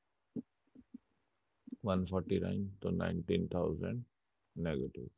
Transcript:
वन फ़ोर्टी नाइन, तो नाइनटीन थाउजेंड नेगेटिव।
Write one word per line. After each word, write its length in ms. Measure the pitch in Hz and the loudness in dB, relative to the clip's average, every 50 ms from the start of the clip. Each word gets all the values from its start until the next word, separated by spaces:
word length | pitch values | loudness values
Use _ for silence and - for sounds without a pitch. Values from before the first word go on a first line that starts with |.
| _ _ _ _ _ _ - - - _ _ _ _ _ - 262 - _ - - _ _ _ _ _ _ _ _ _ _ _ _ - - - - - | _ _ _ _ _ _ -10 -10 -10 _ _ _ _ _ -20 -20 -20 _ -20 -20 _ _ _ _ _ _ _ _ _ _ _ _ -16 -16 -12 -4 0
वन 220 | 104 92 92 92 | 2 2 2 2
फ़ोर्टी 320 | 87 95 92 87 95 98 92 | 2 0 0 2 2 2 2
नाइन, 380 | 87 95 95 98 98 95 98 | 2 2 0 0 -2 -4 -4
तो 140 | - 90 90 | -4 -2 0
नाइनटीन 580 | 90 90 87 87 87 87 87 92 92 87 87 85 | 0 2 2 0 0 0 2 2 4 4 4 2
थाउजेंड 560 | 87 90 85 80 80 85 90 95 113 123 120 - _ _ _ _ _ _ _ _ - | 0 2 2 2 0 0 -2 -2 -4 -4 -6 -8 _ _ _ _ _ _ _ _ -6
नेगेटिव। 540 | 85 85 82 76 65 64 - - - 62 - _ | -4 -2 0 0 0 -2 -4 -6 -8 -12 -12 _